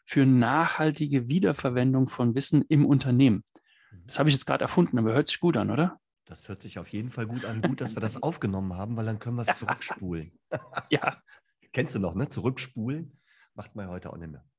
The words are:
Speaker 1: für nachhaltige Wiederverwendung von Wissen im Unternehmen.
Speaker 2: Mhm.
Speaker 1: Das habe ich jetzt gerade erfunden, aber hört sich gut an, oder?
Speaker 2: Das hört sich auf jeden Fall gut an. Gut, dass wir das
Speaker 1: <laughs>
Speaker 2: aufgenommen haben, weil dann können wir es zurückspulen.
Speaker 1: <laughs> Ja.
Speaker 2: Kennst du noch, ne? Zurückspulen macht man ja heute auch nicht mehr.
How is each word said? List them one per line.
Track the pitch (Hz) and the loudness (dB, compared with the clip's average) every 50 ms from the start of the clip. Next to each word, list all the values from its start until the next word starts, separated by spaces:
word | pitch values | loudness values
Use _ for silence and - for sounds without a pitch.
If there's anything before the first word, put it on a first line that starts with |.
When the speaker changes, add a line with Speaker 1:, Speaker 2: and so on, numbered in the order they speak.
| _ | _
Speaker 1:
für | - - 143 135 | -2 2 4 6
nachhaltige | 135 131 123 117 117 139 156 165 - - - 156 156 147 156 156 143 143 131 120 | 6 6 6 4 4 4 2 2 0 0 0 0 0 0 0 -2 0 0 0 0
Wiederverwendung | 120 147 190 196 185 143 - - 131 123 127 127 131 131 131 131 | 0 0 2 2 2 0 0 -2 -2 0 2 2 4 4 4 2
von | - - - 123 120 113 | 0 0 0 0 0 2
Wissen | 131 135 - - 143 - - | 2 2 4 4 4 4 4
im | 160 143 147 | 4 4 6
Unternehmen. | - 143 131 - 135 120 123 139 127 101 98 - _ - - _ _ _ _ _ _ | 6 4 4 4 4 4 6 6 6 6 2 -2 _ -20 -20 _ _ _ _ _ _
Speaker 2:
Mhm. | - 87 - | -20 -20 -18
Speaker 1:
Das | - - - | -6 -2 2
habe | 139 156 | 4 4
ich | 139 | 4
jetzt | 131 - | 2 2
gerade | - 135 - - | 0 0 0 0
erfunden, | - - 180 175 - - 123 | 0 2 2 2 4 2 2
aber | 110 110 113 | 2 2 2
hört | 139 156 | 2 2
sich | - - - | 0 0 0
gut | - 175 143 | 0 2 2
an, | 117 98 101 | 2 0 0
oder? | 104 131 170 180 - - _ _ _ _ _ | 2 0 0 0 -2 -6 _ _ _ _ _
Speaker 2:
Das | - 82 - - | -20 -20 -18 -16
hört | - 98 - | -16 -16 -14
sich | - 104 - 92 | -14 -14 -14 -14
auf | 85 - | -12 -10
jeden | - 101 113 127 | -8 -8 -8 -8
Fall | - 123 113 | -6 -6 -6
gut | 107 120 127 - | -6 -6 -8 -8
an. | 110 113 113 | -6 -4 -4
Gut, | - - 131 - | -2 -2 -2 -4
dass | 127 120 110 | -6 -8 -6
wir | 117 | -4
das | 110 107 - | -4 -4 -4
Speaker 1:
<laughs> | - 123 | -4 -6
Speaker 2:
aufgenommen | 151 170 - - 104 95 95 95 95 87 | -6 -4 -4 -4 -4 -2 -4 -4 -6 -6
haben, | 90 101 110 120 | -6 -6 -6 -6
weil | 113 110 | -4 -4
dann | 113 110 107 | -4 -6 -6
können | - 120 120 | -6 -6 -6
wir | 120 | -4
es | 113 - - | -2 -2 -4
zurückspulen. | - - - - - - - - - 95 90 85 80 78 - - _ _ - | -4 -4 -6 -6 -6 -8 -10 -10 -10 -8 -6 -6 -6 -8 -10 -14 _ _ -10
Speaker 1:
<laughs> | - - - - - - - - | -10 -10 -8 -10 -12 -12 -4 -2
Ja. | 147 - - - - - _ _ - - _ _ _ _ _ _ - | -2 0 0 -2 -6 -6 _ _ -20 -20 _ _ _ _ _ _ -2
Speaker 2:
Kennst | - - - - | -2 -2 -2 -2
du | 107 | -4
noch, | 95 87 82 | -2 -2 -2
ne? | 95 95 | -4 -4
Zurückspulen | - - - 85 127 135 - - - - 117 107 123 143 160 165 - _ _ _ _ _ _ _ _ _ | -4 -4 -4 -4 -2 -4 -4 -8 -12 -10 -8 -6 -6 -6 -6 -8 -12 _ _ _ _ _ _ _ _ _
macht | - 101 - - | -18 -18 -14 -12
man | 104 98 | -12 -10
ja | 90 | -10
heute | 90 90 - - | -10 -10 -12 -12
auch | - | -12
nicht | 82 85 80 | -12 -14 -14
mehr. | 71 67 - _ _ | -14 -16 -20 _ _